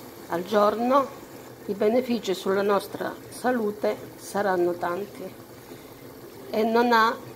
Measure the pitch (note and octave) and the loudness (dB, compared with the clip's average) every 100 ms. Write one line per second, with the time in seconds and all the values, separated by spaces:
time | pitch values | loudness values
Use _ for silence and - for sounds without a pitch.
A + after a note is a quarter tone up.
0 | - - - E3+ F#3 G#3 G#3 G#3+ B3 C#4 | -16 -16 -6 -4 2 4 4 4 4 4
1 | C4 - - - - - - G3 G#3+ B3 | 2 -6 -16 -18 -18 -12 -8 0 4 4
2 | B3 A#3 G3 F3+ F#3+ G3 G3+ G3 - D#3+ | 2 0 0 -2 0 2 2 2 0 -6
3 | - - - - B3 B3 G#3 G#3 G#3+ B3+ | -8 -8 -14 -4 0 0 -2 0 -2 -2
4 | - - - G3 G3+ F#3 F3 E3+ F3 F3 | -8 -16 -6 -2 2 2 2 0 -4 -4
5 | G3+ - - - - - - - - - | -6 -10 -14 -14 -18 -20 -18 -18 -18 -18
6 | - - - - - G#3 A3+ A#3 A#3+ A3+ | -18 -18 -18 -16 -6 0 2 4 6 6
7 | A3+ B3+ - | 4 2 -8